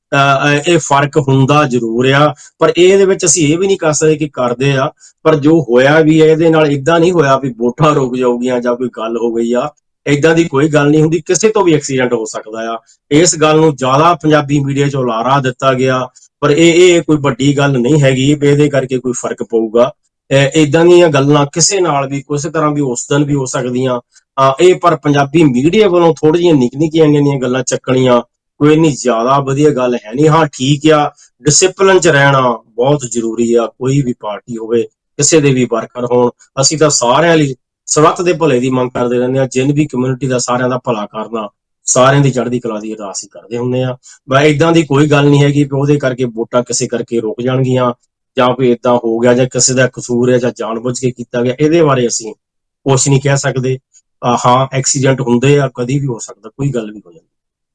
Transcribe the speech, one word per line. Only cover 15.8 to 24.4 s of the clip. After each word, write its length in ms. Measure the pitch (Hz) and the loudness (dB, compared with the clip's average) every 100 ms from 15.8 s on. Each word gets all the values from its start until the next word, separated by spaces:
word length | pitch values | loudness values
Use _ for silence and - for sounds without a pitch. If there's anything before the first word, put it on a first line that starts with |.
| 131 131 123 _ _ - | 0 -2 -6 _ _ -6
ਪਰ 100 | 147 | -2
ਇਹ, 240 | 147 170 | 2 4
ਇਹ 280 | 165 180 170 | 6 4 4
ਕੋਈ 140 | 156 151 | 2 0
ਵੱਡੀ 420 | 139 123 139 139 | 0 -2 -2 0
ਗੱਲ 200 | 143 131 | 0 0
ਨਹੀਂ 220 | 120 156 | 0 2
ਹੈਗੀ 340 | 139 127 135 | 2 2 0
ਵੀ 140 | 147 143 | 2 2
ਇਹਦੇ 200 | 143 147 | 2 2
ਕਰਕੇ 300 | 135 127 127 | 0 -4 -6
ਕੋਈ 140 | 123 | -4
ਫਰਕ 300 | 120 120 117 | -6 -8 -8
ਪਊਗਾ। 500 | 120 113 113 113 127 - _ _ - | -4 -2 0 2 0 0 _ _ -2
ਇਹ, 180 | 139 139 | 0 2
ਇੱਦਾਂ 300 | 156 147 165 | 2 2 4
ਦੀਆਂ 240 | 175 175 170 | 6 6 6
ਗੱਲਾਂ 380 | 139 143 147 143 | 2 2 2 0
ਕਿਸੇ 340 | 175 160 196 | -2 -2 0
ਨਾਲ 280 | 170 143 135 | -2 -2 -4
ਵੀ, 120 | 139 | -8
ਕਿਸੇ 300 | 135 143 160 | -6 -8 -6
ਤਰ੍ਹਾਂ 200 | 156 151 | -4 -2
ਵੀ 100 | 147 | -2
ਉਸ 260 | 135 117 - | -4 -6 -4
ਦਿਨ 140 | 143 | -2
ਵੀ 100 | 143 | 0
ਹੋ 100 | 143 | -2
ਸਕਦੀਆਂ। 560 | 127 139 123 123 131 123 _ _ _ - | -4 -6 -4 -4 -2 -4 _ _ _ 0